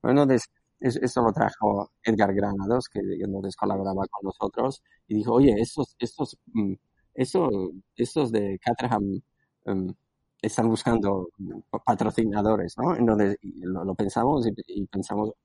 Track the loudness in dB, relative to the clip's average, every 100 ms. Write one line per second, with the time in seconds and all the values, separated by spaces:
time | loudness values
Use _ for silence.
0 | 4 4 6 4 0 _ _ _ -2 0
1 | 0 2 2 4 0 2 0 0 -4 _
2 | -2 4 4 4 0 -2 0 -2 -2 -6
3 | -4 -4 -4 -4 -6 -4 -2 -2 -2 -2
4 | -4 -6 -8 -4 -6 -2 -2 -2 _ _
5 | _ -2 2 6 6 6 0 -2 -8 _
6 | -8 -4 -8 -8 -6 -2 -2 -4 _ _
7 | _ -4 0 2 0 0 -4 -10 _ -4
8 | -2 0 0 0 -2 -4 -2 -2 0 -2
9 | -2 -4 -8 _ _ _ -6 -4 -4 -8
10 | _ _ _ _ -4 0 2 2 2 2
11 | 2 -2 -4 _ -12 -12 -10 -6 -2 0
12 | 0 0 0 2 2 2 0 -4 -2 2
13 | 2 4 2 0 -8 -10 -8 -6 -4 -2
14 | -2 0 2 2 0 -4 -10 -10 -8 -6
15 | -4 -4 -4 -6